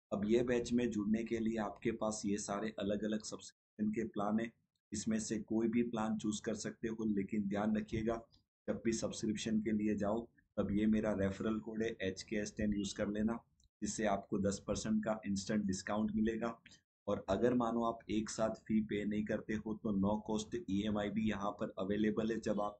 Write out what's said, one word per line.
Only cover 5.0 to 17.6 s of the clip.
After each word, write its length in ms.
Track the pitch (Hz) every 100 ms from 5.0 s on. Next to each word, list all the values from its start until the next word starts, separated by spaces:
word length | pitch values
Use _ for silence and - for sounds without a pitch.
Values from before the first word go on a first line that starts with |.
| 113 110
से 180 | - 110
कोई 300 | - 110 113
भी 140 | 120
plan 360 | 120 113 110 110
choose 240 | 107 104
कर 120 | -
सकते 340 | 107 110 - 113
हो, 160 | 110
लेकिन 440 | 110 98 98 107 98
ध्यान 280 | 101 107 107
रखिएगा 460 | 107 113 110 117 - - _ _ -
जब 140 | 107
भी 80 | 117
subscription 680 | 110 104 - 110 104 117 107
के 100 | 107
लिए 240 | 107 107
जाओ 340 | 101 101 113 - _ _ -
तब 140 | 95
ये 160 | 101 107
मेरा 260 | 107 107
referral 460 | 98 98 95 110 107
code 240 | 113 110
है 140 | 113 -
एचकेएस 520 | 95 95 - 107 104 -
टेन 180 | 107
यूज़ 220 | 101 98 -
कर 120 | 101
लेना, 360 | 104 107 - - _ _ -
जिससे 240 | 104 - 104
आपको 320 | 98 - 104
दस 260 | 98 98 -
परसेंट 380 | 98 113 107
का 160 | 110 107 104
instant 380 | 98 - 107
discount 480 | 98 92 - 104 110
मिलेगा। 480 | 107 107 110 117 117 - - _ _ -
और 200 | 101 -
अगर 260 | 101 120
मानो 280 | 123